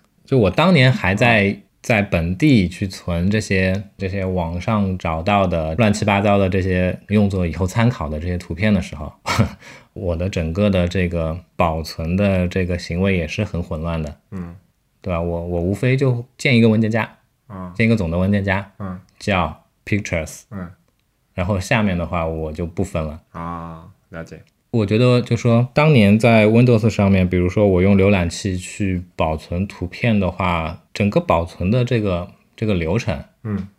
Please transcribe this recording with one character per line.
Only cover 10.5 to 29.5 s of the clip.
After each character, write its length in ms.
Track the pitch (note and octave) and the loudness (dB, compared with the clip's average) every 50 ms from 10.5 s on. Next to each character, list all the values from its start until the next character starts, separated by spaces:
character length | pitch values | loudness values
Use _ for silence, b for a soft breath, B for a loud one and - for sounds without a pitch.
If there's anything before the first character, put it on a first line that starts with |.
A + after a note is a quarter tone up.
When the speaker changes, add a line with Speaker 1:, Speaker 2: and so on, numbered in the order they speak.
Speaker 1:
个 160 | E2 G2+ G#2 G#2 | 0 0 2 2
的 180 | F#2+ F#2 F2 | 2 2 0
这 220 | F2 F2 G2 F2+ E2+ | 0 0 -2 -2 0
个 300 | E2+ E2+ D#2+ D#2+ D#2+ F2 - _ _ | -2 -2 -4 -4 -6 -8 -12 _ _
保 260 | - F2+ E2 D#2+ E2 | -2 0 0 0 -4
存 320 | D#2+ - - - E2 D#2+ F2+ | -6 -8 -10 -8 -4 -2 0
的 320 | F#2+ G2+ G2 F#2+ F#2 F2+ F2 | 0 2 2 2 0 0 -2
这 180 | - F#2+ F2+ | -2 -2 -2
个 100 | F2 F2 | -2 -4
行 240 | E2+ - - F2 F2 | -6 -6 -6 -2 0
为 160 | F#2+ G2 F#2+ | 0 0 0
也 100 | F2 D#2+ | 0 -2
是 160 | D#2 - - | -4 -4 -6
很 200 | G#2+ - - E2+ | -6 -4 -4 -8
混 180 | E2+ - E2 D#2 | -6 -6 -8 -6
乱 220 | D#2+ E2+ E2 D#2+ | -6 -6 -4 -4
的。 120 | D#2 D2 D#2 - _ _ | -6 -8 -10 -16 _ _
Speaker 2:
嗯。 220 | G2 F#2 F2 E2+ E2+ F#2+ _ _ _ _ _ _ _ _ | -14 -14 -12 -14 -16 -20 _ _ _ _ _ _ _ _
Speaker 1:
对 140 | - G2 F2 | -8 -6 -4
吧？ 40 | E2+ | -4
我， 280 | E2+ F2 E2+ E2+ E2+ | -4 -4 -6 -6 -6
我 160 | F2 F2 E2+ | -4 -4 -2
无 100 | E2+ F#2 | -2 -2
非 240 | G2+ - C3+ B2+ C3 | -2 -2 0 0 0
就 260 | C3+ C#3 C3 A#2+ A#2+ A#2+ - _ | 0 0 0 -2 -2 -6 -12 _
建 220 | - - - A#2+ A#2 | -4 0 2 4 4
一 20 | |
个 80 | A2+ A2+ | 4 4
文 100 | G#2+ A2 | 4 2
件 80 | A2+ G#2+ | 2 0
夹， 180 | A2+ A2 A2+ - - _ _ _ _ _ _ | 0 -2 -4 -4 -10 _ _ _ _ _ _
Speaker 2:
啊。 260 | - G#2 F#2 F#2 F2+ F2 | -18 -16 -14 -14 -12 -4
Speaker 1:
建 120 | G2+ A2+ | 0 2
一 20 | A2+ | 2
个 80 | A2+ | 2
总 140 | G2+ F2+ D#2+ | 0 0 -2
的 80 | E2 F2 | 0 0
文 120 | F#2 G2 | 0 0
件 140 | G2+ G2+ F#2+ | 0 0 0
夹， 280 | G2 F#2+ G2 G2 - _ - | -2 -2 -4 -4 -10 _ -14
Speaker 2:
嗯。 200 | G2+ F#2+ F2+ F#2 - _ _ _ | -12 -12 -12 -14 -16 _ _ _
Speaker 1:
叫 460 | - G#2 G2 F2+ E2+ D2+ D#2 - _ _ _ _ _ | -4 0 0 0 0 -2 -4 -10 _ _ _ _ _
Pictures。 560 | - G#2+ G2+ - - F2+ E2 D#2 - - - - _ | -4 -4 -4 -2 -4 -6 -6 -6 -8 -12 -18 -20 _
Speaker 2:
嗯。 180 | - F#2+ F2+ E2 - _ _ _ _ _ _ _ _ _ _ _ | -14 -14 -14 -14 -16 _ _ _ _ _ _ _ _ _ _ _
Speaker 1:
然 140 | _ - F2+ | _ -6 -4
后 120 | F#2 G#2 F#2+ | -2 -2 -4
下 240 | F#2 - C3+ A2+ | -2 -2 -2 0
面 140 | G#2+ G2+ F2+ | 0 0 -2
的 80 | F2 E2 | -2 -4
话 220 | D#2 F2+ E2+ E2 | -4 -4 -4 -4
我 260 | E2 E2 D#2+ D#2+ D#2 | -4 -4 -6 -6 -8
就 140 | - - F2 | -6 -6 -8
不 180 | E2 - - F#2+ | -6 -4 -6 -6
分 180 | - - E2+ | -4 -4 -6
了。 200 | D#2 D2+ D2+ D#2+ _ _ | -6 -6 -8 -14 _ _
Speaker 2:
啊， 540 | - E2+ E2+ E2+ E2+ E2+ E2+ E2+ D#2+ D#2+ E2 - - _ _ _ | -16 -12 -12 -10 -10 -12 -12 -14 -16 -18 -20 -20 -20 _ _ _
了 120 | F2+ E2+ | -16 -16
解。 200 | E2 - E2 D#2+ - _ _ _ _ _ | -16 -16 -18 -20 -20 _ _ _ _ _
Speaker 1:
我 140 | - A#2 G#2+ | -2 -2 0
觉 140 | F#2+ A2 A2 | 2 2 4
得 240 | B2 B2 B2 B2 | 4 4 4 2
就 120 | A#2 - A#2+ | 2 -2 -4
说 320 | A2+ - A#2+ A#2 A#2 B2 - | 0 2 2 4 4 2 2
当 220 | - D3 D3 D#3 D3+ | 0 2 4 6 6
年 240 | A#2+ G#2 G2 G#2 A2 | 6 6 6 6 6
在 260 | B2+ A#2+ A#2 A2 G#2+ | 6 6 6 6 6
Windows 460 | G#2+ A2 A#2 B2+ B2 A#2+ G#2+ G#2+ A2 | 6 6 6 6 6 4 4 4 2
上 200 | F#2+ - G2+ G2 | 2 2 2 4
面， 160 | G2 F#2+ F#2 | 4 4 2
比 120 | F2+ F#2 F2+ | 2 2 2
如 100 | F2 F2+ | 0 0
说 180 | - G#2+ G#2 | 2 4 4
我 140 | G2+ F#2 F2+ | 4 4 4
用 160 | F#2 G2 G2+ | 4 4 4
浏 140 | F#2+ F#2+ G2+ | 4 4 4
览 180 | G#2 F#2 F2 E2+ | 4 2 0 -2
器 260 | - - - G2+ F#2 F2+ | -4 -4 -6 -4 -6 -6
去 440 | F#2 - - - G#2 F#2+ F#2 F2+ F2+ - _ | -8 -10 -8 -6 -4 -2 -2 -4 -6 -10 _
保 180 | - F2 D#2+ D#2 | -4 -2 -2 -2
存 320 | D#2 - - | -6 -6 -6